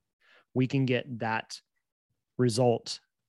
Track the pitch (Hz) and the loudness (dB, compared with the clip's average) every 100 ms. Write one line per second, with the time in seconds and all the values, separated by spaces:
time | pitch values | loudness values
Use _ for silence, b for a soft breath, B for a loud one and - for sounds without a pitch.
0 | _ _ b b b 127 127 139 131 123 | _ _ b b b -2 0 2 2 0
1 | - 113 113 110 - - _ _ _ _ | -2 -6 -4 -4 -6 -14 _ _ _ _
2 | _ _ _ - 123 110 123 117 - - | _ _ _ 0 0 4 2 2 -4 -12
3 | _ _ | _ _